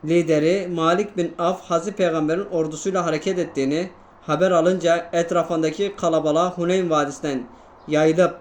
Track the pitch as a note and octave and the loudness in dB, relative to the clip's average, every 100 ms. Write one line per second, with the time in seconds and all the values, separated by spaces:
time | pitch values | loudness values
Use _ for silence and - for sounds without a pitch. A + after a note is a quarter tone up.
0 | D3+ E3+ D#3+ D#3 D#3 F#3+ F3+ E3+ D#3+ F3+ | 2 0 2 2 4 0 -2 0 2 2
1 | G#3 - E3 - F3 F#3 - E3+ F3+ G3+ | -2 -4 -6 -2 -2 -2 -2 -2 -2 -2
2 | F3+ D#3+ D3+ E3+ G3 F3+ D#3 D#3 G3 F#3+ | 0 0 0 -2 -2 -2 -2 -4 -4 -2
3 | E3+ D#3 E3+ F#3 E3 - C3+ D3+ F#3 - | 0 -2 -2 -2 -4 -2 -2 0 -4 -10
4 | - - - D3+ F#3 F3 E3 F#3 E3 E3+ | -20 -20 -4 0 2 4 2 2 2 0
5 | E3 E3+ E3+ F3 E3 E3+ D#3+ D#3 G3+ G3+ | 0 -2 0 0 0 0 0 -2 -6 -2
6 | F3 D#3+ D3+ D3+ F3+ F3+ F3 F#3+ F3 D#3 | 0 0 2 2 0 -2 0 0 2 0
7 | C#3+ C#3 D3+ C3+ - - - - - D3+ | 0 -4 -6 -6 -8 -18 -20 -20 -2 2
8 | D#3+ D#3+ F3+ - | 4 4 2 0